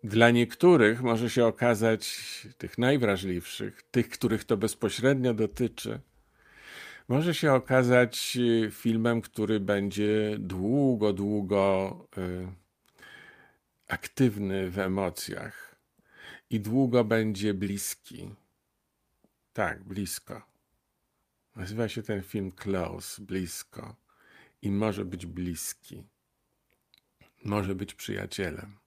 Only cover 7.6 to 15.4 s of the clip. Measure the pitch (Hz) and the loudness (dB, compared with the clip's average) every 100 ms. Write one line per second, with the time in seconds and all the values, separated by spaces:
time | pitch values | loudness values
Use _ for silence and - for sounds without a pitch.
7.6 | - 131 123 123 123 - - 127 120 113 | 4 4 6 6 6 0 -4 0 4 4
8.6 | 110 107 117 113 117 117 - - 107 107 | 2 -2 0 2 2 0 -4 -4 0 0
9.6 | 98 101 101 95 104 107 107 107 98 92 | 2 0 0 0 0 2 0 -4 -6 -4
10.6 | 98 135 135 117 104 95 101 107 95 101 | 0 2 2 2 0 0 -2 -2 0 2
11.6 | 98 95 95 90 - - 92 90 90 92 | 4 2 -2 -6 -14 -8 -8 -6 -10 -14
12.6 | _ _ _ _ - - - - - _ | _ _ _ _ -20 -20 -20 -20 -20 _
13.6 | _ _ _ - - - 127 101 98 98 | _ _ _ -10 -10 2 2 2 -4 -2
14.6 | 92 92 95 95 92 85 - - | -4 -2 -2 0 -2 -4 -10 -10